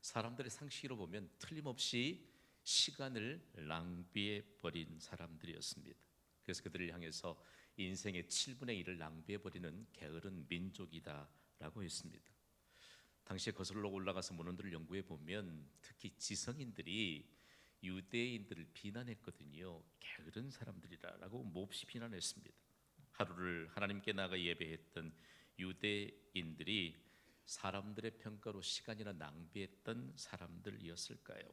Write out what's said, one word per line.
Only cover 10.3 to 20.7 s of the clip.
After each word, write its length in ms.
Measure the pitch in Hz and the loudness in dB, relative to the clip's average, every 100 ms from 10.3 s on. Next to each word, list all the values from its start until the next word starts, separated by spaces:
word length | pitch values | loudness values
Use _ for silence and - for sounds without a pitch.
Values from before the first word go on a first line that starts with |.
| 92 69 | -6 -2
민족이다라고 1400 | 85 95 - 90 80 78 73 73 - - _ 78 107 | 0 0 -4 -8 -8 -6 -6 -8 -16 -20 _ -8 -4
했습니다. 480 | 92 - 82 78 - - _ _ _ - - - - - - | -2 -2 -6 -12 -18 -20 _ _ _ -20 -20 -20 -20 -20 -4
당시에 280 | 95 101 | 0 0
거슬러 360 | 98 95 101 104 | 0 0 2 2
올라가서 460 | 98 95 92 95 87 | 4 4 4 2 0
문헌들을 360 | 82 90 98 | -2 0 -2
연구해 300 | 82 80 92 | -4 -2 -2
보면 680 | 95 80 76 98 95 80 69 - | -2 -6 -2 0 0 -6 -10 -16
특히 340 | - - - - | -20 -10 -10 -4
지성인들이 1160 | - 98 - 135 131 104 71 98 104 76 - - - - - - | -2 0 0 -2 -4 -4 0 4 4 2 -6 -20 -20 -20 -20 -8
유대인들을 880 | 92 92 92 120 120 117 101 82 80 | -4 -2 0 2 4 2 -4 -6 -6
비난했거든요. 1120 | - 101 110 123 110 - - 71 71 92 85 - - | -6 -6 -4 -4 -6 -8 -10 -10 -8 -6 -8 -12 -14
게으른 500 | - - 78 107 135 | -10 -8 -6 -4 -4
사람들이라라고 960 | 131 117 | -6 -8